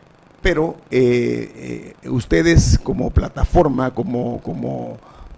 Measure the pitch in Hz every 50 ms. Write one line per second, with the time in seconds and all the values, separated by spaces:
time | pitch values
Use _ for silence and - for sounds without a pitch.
0 | - _ _ _ _ _ - _ - 190 170 151 160 170 - - - - - 127
1 | 127 123 120 123 120 120 120 117 113 - - 113 - 123 120 113 - - - -
2 | - 64 - 127 - - 165 165 160 170 170 156 - - - - - - - -
3 | - - - - - - - 139 - - - 175 170 147 131 131 131 127 - -
4 | 117 123 123 123 120 117 120 107 - 110 113 113 120 123 135 127 120 117 117 117
5 | - - - - - - -